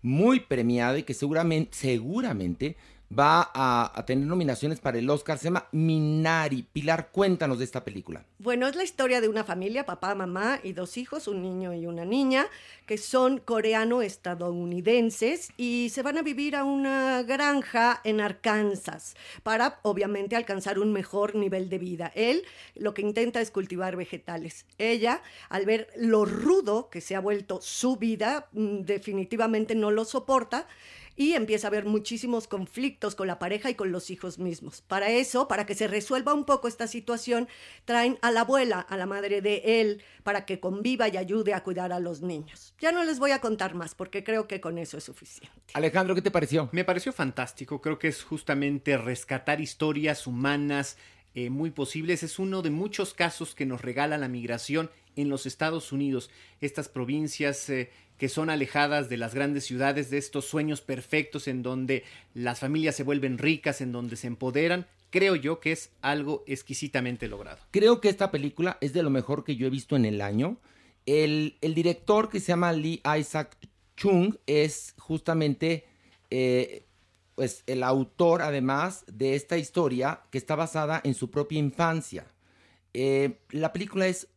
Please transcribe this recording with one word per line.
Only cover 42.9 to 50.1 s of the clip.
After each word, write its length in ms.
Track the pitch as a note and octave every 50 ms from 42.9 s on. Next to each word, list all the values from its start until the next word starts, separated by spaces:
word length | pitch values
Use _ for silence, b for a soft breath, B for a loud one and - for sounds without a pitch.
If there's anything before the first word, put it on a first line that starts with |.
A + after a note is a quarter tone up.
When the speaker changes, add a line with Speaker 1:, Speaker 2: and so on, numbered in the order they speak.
| E4+
Speaker 2:
no 100 | F4+ E4+
les 160 | D#4+ D#4 B3
voy 120 | C4+ C#4
a 100 | C#4 C4+
contar 340 | - A#3 A3 G#3 F#3+ F#3+ E3
más 200 | F3 E3+ E3 -
porque 300 | _ F#3+ F#3 - G3+ G3+
creo 220 | A3 A3 A3 G#3+
que 140 | G#3+ G3+ F#3+
con 160 | - E3+ E3+
eso 220 | E3+ E3+ - - D#3
es 60 | -
suficiente. 520 | - - - - - - - - - _ - _ - -
Speaker 1:
Alejandro, 420 | C#3+ D#3 D#3+ - F#3 F#3 F#3 F#3
¿qué 60 | F3
te 100 | - G3+
pareció? 380 | G3+ F3+ D3+ C3+ C3+ D#3+ D3+ A#2 -
Speaker 3:
Me 120 | F3 F3+
pareció 300 | - F3+ F3+ - C4+ C4
fantástico. 680 | - E3 C3+ B2 - B2+ - - - C3+ A#2 D3 C3
Creo 180 | - D#3 D#3 D3
que 100 | - D#3+
es 140 | D3+ - -
justamente 760 | - D#3 D3+ - - D3 C#3 C#3+ C#3+ C#3+ C#3 - - C#3 B2+
rescatar 640 | A2+ A#2+ B2+ A#2+ - - C#3 B2+ - - D3+ D3 D#3
historias 640 | C3+ - _ D#3+ D#3 D3+ D3 D3+ D#3